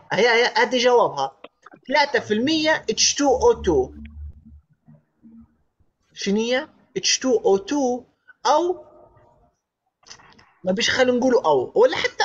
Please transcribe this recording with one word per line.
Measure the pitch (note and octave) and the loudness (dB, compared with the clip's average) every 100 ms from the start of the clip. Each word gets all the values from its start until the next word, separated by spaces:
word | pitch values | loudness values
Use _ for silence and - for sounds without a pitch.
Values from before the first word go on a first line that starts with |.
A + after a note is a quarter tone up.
| _ | _
هي، | D3+ A#3+ | 0 2
هي، | A3+ A#3+ A3 | 2 0 0
هذه | A#3 B3 | 0 2
جوابها. | B3 B3 E3 C#3 C3+ - - _ - - - | 4 4 2 -2 -8 -8 -20 _ -20 -20 -4
ثلاثة | C#4+ C#4+ A3 | 0 0 -2
في | G#3 | -2
المية | G#3 C4 D#4+ D#4 D#4 - | -2 0 0 0 -2 -2
اتش | G#3+ - | -2 -2
تو | - C#4+ A#3+ | 0 0 2
او | A#3 | 2
تو. | A3+ G3 C#3+ B2 - - - - - - - _ _ _ D3+ _ _ A3+ A3+ - _ _ _ _ _ _ | 2 0 0 -2 -8 -20 -18 -18 -18 -20 -20 _ _ _ -20 _ _ -20 -20 -20 _ _ _ _ _ _
شنو | - G3 G3+ | -10 -4 -2
هي؟ | A3+ B3+ D#4 _ _ - | -2 -4 -6 _ _ -6
اتش | - - | -2 -2
تو | C4 A#3 | 0 0
او | F#3+ G3 | 2 0
تو | G3 C#4+ B3+ B3 - _ _ _ - | 0 -2 -2 -4 -10 _ _ _ 0
أو | D4+ F4 F4 - - - _ _ _ _ _ _ _ _ _ - - - _ _ _ | 2 0 -6 -12 -20 -20 _ _ _ _ _ _ _ _ _ -20 -20 -20 _ _ _
ما | F#3 | -4
بيش، | F#3+ A#3 | -2 -2
خلينا | - B3+ B3 | 0 2 2
نقولوا | C4 A#3+ D#3+ | 2 2 2
أو، | C#3 A#2 - | 0 0 2
ولا | B3+ F4 | 2 2
حتى | B4 - | -6 -4